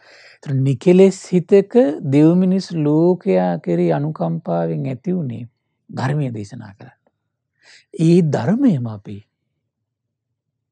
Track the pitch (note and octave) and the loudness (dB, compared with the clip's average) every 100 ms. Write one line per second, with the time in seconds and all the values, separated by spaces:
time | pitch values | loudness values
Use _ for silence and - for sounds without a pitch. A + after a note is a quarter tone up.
0 | _ - - _ D3+ C3 C3+ C3 F3+ F#3 | _ -20 -20 _ -6 -2 -2 0 2 6
1 | F#3+ F#3 - F3+ - G3+ G3 A#3+ C#4 D4+ | 4 2 -2 -2 2 2 4 2 2 -2
2 | C#3 C#3 D#3+ F3+ F#3 F#3+ - E3+ D3 D3+ | 0 4 4 4 2 -2 -4 -4 0 2
3 | F3 F3+ F#3+ F#3 F3+ E3+ F3+ E3+ F3 D3+ | 2 0 0 0 0 -4 -4 -2 0 0
4 | D3 D#3 E3+ E3 F3 E3+ E2 - C3+ B2+ | -4 -6 -6 -6 -4 -4 -4 -6 -6 -8
5 | - F#3 C3+ A#2 A#2+ _ _ _ _ A2+ | -6 -6 -6 -10 -14 _ _ _ _ -8
6 | C3 D3+ C3 A2+ G2 A#2+ G#2+ G2 B2 _ | -4 -4 -4 -8 -12 -14 -18 -20 -20 _
7 | _ _ _ _ _ _ _ - _ - | _ _ _ _ _ _ _ -20 _ -2
8 | E3 F3 D#3 A#2+ A#2 A#3 C#4 C#3 A#2 G#2 | 4 4 4 -2 -2 0 0 0 -4 -12
9 | - G2+ _ _ _ _ _ _ _ _ | -14 -18 _ _ _ _ _ _ _ _
10 | _ _ _ _ _ _ _ | _ _ _ _ _ _ _